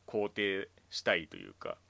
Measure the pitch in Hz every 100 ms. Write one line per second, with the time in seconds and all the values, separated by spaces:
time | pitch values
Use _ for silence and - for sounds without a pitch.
0 | - 107 104 - 101 98 - - - -
1 | 120 90 76 50 50 - - - _